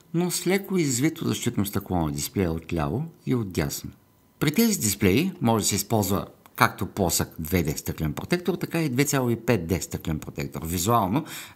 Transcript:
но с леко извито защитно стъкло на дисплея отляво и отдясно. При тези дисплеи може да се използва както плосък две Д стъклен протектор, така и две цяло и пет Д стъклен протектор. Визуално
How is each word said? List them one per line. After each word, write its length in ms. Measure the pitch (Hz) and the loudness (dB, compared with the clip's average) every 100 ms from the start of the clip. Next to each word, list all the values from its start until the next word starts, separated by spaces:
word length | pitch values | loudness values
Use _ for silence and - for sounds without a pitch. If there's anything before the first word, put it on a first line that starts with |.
| _ | _
но 160 | 165 180 | -2 0
с 160 | - 170 | 0 0
леко 320 | 196 196 190 | 0 0 0
извито 500 | 147 120 151 160 117 | 2 2 0 0 -2
защитно 380 | 117 - - 98 | -2 0 0 0
стъкло 400 | 101 - 90 78 | -2 -2 0 0
на 60 | |
дисплея 400 | 73 71 - 90 | -2 -4 0 0
отляво 520 | 80 - 85 73 101 165 - - | 0 -2 -2 0 -2 -4 -8 -2
и 80 | |
отдясно. 560 | 127 104 87 73 - - - _ _ _ - | -2 0 -2 -2 -4 -10 -14 _ _ _ -2
При 120 | 151 | 0
тези 280 | 151 233 185 | 4 2 2
дисплеи 540 | 113 95 98 104 185 175 | 0 2 4 4 2 0
може 220 | 120 113 | 2 2
да 60 | 95 | 2
се 60 | |
използва 520 | 101 - 113 98 95 - - - - | -2 0 2 2 0 -2 -12 -10 2
както 300 | 117 - 98 | 2 2 -6
плосък 420 | - 90 - - - | 0 0 2 -2 -4
две 240 | 78 90 | -2 0
Д 160 | 73 73 | 0 -2
стъклен 340 | - 78 78 | -6 -4 -2
протектор, 420 | 71 95 175 180 | -4 -2 -2 -2
така 280 | 175 - 165 | -4 -2 -2
и 60 | 160 | 0
две 160 | 123 | 2
цяло 260 | 143 139 123 | 2 2 2
и 60 | 113 | 0
пет 300 | - 113 82 | 2 0 2
Д 160 | 90 | -2
стъклен 360 | - 82 - 76 | -2 -6 -4 -4
протектор. 440 | - - 71 69 | -6 -8 -8 -8
Визуално 600 | 80 87 90 117 92 123 - - - | -4 -2 2 4 4 0 -4 -10 -10